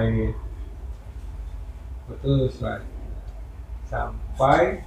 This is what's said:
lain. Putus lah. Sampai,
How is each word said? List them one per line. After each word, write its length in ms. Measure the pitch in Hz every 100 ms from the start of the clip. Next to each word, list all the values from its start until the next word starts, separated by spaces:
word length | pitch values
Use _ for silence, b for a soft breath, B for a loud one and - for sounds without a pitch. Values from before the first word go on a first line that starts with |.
lain. 300 | 113 110 110 - - - - - - - - - - - - - - - - - -
Putus 460 | - 135 135 120 -
lah. 220 | 110 98 - - - - - - - - - - -
Sampai, 920 | 214 - 220 - - 135 160 185 196